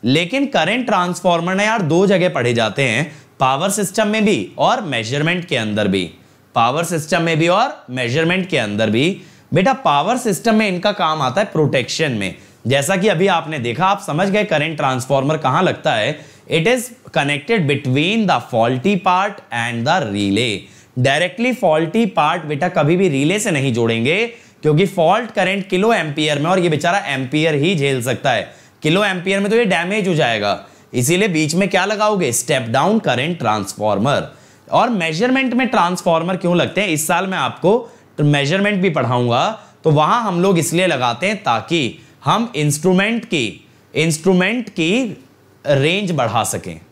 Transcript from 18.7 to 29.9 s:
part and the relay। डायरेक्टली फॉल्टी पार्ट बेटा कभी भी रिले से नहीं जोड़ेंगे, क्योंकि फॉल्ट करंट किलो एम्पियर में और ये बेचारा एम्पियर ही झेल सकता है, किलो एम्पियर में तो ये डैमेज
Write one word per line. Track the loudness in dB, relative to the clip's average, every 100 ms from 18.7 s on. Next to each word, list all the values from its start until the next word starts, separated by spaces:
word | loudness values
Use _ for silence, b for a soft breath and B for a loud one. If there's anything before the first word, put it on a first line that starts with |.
| 0 0 0 2
part | 0 0 -6 -10
and | -6 -4 -4
the | 0 0 0
relay। | -2 0 0 0 -4 -10 B B -2
डायरेक्टली | 0 2 -2 -2 -2
फॉल्टी | 0 2 2 2 0 0
पार्ट | 2 0 0
बेटा | -4 -4 -2
कभी | 0 2 4
भी | 2
रिले | 2 0 0
से | 0
नहीं | 0 0
जोड़ेंगे, | 0 0 0 0 0 -2 B B B
क्योंकि | 0 2 2
फॉल्ट | 2 2 2 -2
करंट | -2 0 -2 -2
किलो | 0 2
एम्पियर | 2 -2 -2 0 0
में | 0
और | 2
ये | 2
बेचारा | 0 0 0
एम्पियर | -2 -4 -2 0 0
ही | 2 0 0
झेल | 0 0
सकता | -2 -2 0
है, | 0 -2 B B B
किलो | 0 0
एम्पियर | 0 -2 -2 -2
में | 2
तो | 2
ये |
डैमेज | 2 0 0